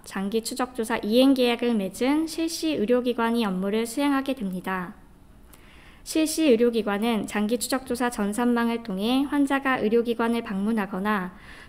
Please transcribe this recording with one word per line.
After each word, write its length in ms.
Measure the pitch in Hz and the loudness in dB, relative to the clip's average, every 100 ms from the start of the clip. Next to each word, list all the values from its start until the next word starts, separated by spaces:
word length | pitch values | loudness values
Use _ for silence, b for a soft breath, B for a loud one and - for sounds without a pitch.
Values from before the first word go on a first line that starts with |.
장기 380 | - 196 196 226 | -10 -6 -2 -2
추적 320 | 220 254 254 | -2 -4 -4
조사 240 | 247 220 226 | -4 -4 -2
이행 360 | 208 240 269 | 2 6 6
계약을 400 | 254 240 233 240 | 6 4 2 0
맺은 520 | 226 190 190 254 302 320 | 0 -2 -2 0 0 0
실시 460 | 330 330 - 320 | -2 -4 -2 -2
의료기관이 720 | 277 208 247 247 240 226 233 | 0 2 2 0 0 0 0
업무를 420 | 214 185 196 220 233 | 0 -2 -2 -2 -2
수행하게 480 | 285 285 269 277 | 0 0 0 -2
됩니다. 600 | 269 196 180 190 190 180 - - - - - - B B B B B | -4 -4 -6 -4 -6 -6 -12 -20 -20 -20 -20 -20 B B B B B
실시 460 | - 320 311 330 311 | -4 0 0 2 4
의료기관은 800 | 226 240 226 208 202 233 214 - | 6 4 2 -2 0 0 0 -2
장기 320 | 208 208 240 | -2 0 -2
추적 280 | - 262 262 | -2 -4 -2
조사 240 | 240 240 | -2 -2
전산망을 720 | 240 202 208 240 233 233 233 | -2 -2 0 2 2 0 -2
통해 420 | 233 185 220 262 285 | -4 -4 0 0 2
환자가 500 | 285 277 320 277 254 | 2 2 2 0 0
의료기관을 640 | 214 233 233 226 233 233 | 2 2 2 0 0 0
방문하거나 920 | 233 190 202 226 190 185 208 208 185 B B B | -2 -2 0 0 -2 -2 -2 -2 -4 B B B